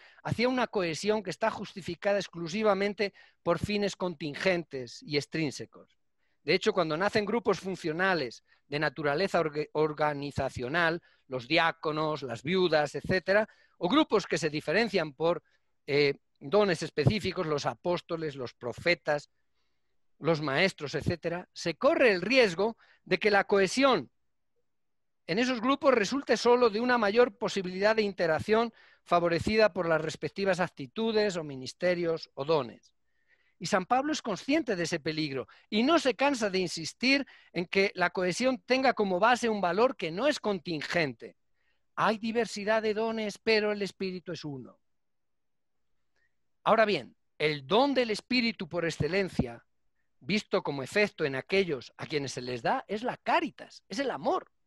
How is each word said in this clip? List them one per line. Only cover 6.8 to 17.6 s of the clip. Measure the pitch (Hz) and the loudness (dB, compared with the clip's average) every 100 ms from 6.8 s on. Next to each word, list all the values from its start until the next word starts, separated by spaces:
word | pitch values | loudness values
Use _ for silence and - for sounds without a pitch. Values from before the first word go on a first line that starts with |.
| 160 156 | 0 0
nacen | 202 220 202 | 0 0 0
grupos | 226 214 185 | 0 0 -2
funcionales | 190 180 156 160 190 175 123 - _ _ - | -4 -6 -4 0 0 0 -2 -8 _ _ -8
de | 147 | -2
naturaleza | 151 151 147 147 196 180 | -2 -2 -2 0 0 0
orga-, | 156 147 147 | 0 -2 -4
organizacional, | 151 156 147 151 143 143 - 135 - 123 165 165 170 - _ - | 0 0 0 -2 -2 -6 -4 -6 -4 -2 2 2 0 -8 _ -10
los | 127 120 | -8 0
diáconos, | 165 165 - 156 151 156 147 | 2 2 0 -4 -2 -2 -4
las | 135 117 | -6 -8
viudas, | 151 185 180 151 151 143 | -2 0 2 2 2 -4
etcétera, | - 185 190 202 220 _ _ - | -2 -2 2 2 0 _ _ -6
o | 180 | 0
grupos | 285 302 214 - | 2 4 2 0
que | 165 | -2
se | 156 | -2
diferencian | 147 - 185 233 190 156 | -2 0 0 2 0 -2
por, | 139 165 175 - _ _ _ - | -2 -2 -2 -6 _ _ _ -2
eh, | 143 143 139 _ _ | 2 2 0 _ _
dones | 139 208 202 165 | 0 2 4 2
específicos, | 156 - 147 208 185 180 160 | -2 0 2 2 -2 -4 -2
los | 143 | -2